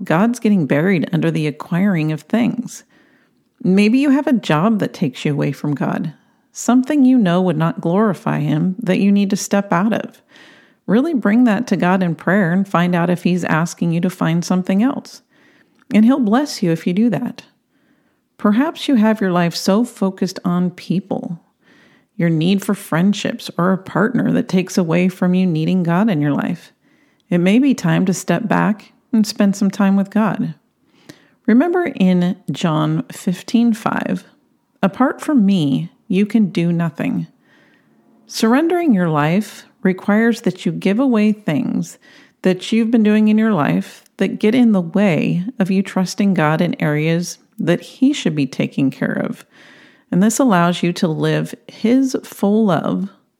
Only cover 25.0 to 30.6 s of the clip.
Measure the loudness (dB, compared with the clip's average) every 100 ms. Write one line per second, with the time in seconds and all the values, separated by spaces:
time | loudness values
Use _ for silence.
25 | 0 0 0 0 0 0 0 0 0 0
26 | 0 0 0 -2 -4 -6 -10 _ _ _
27 | _ _ -4 0 2 4 2 2 0 0
28 | 0 -2 -2 -2 0 0 2 -2 -8 _
29 | _ 0 0 2 0 2 0 2 2 2
30 | 0 0 0 -2 -6 -8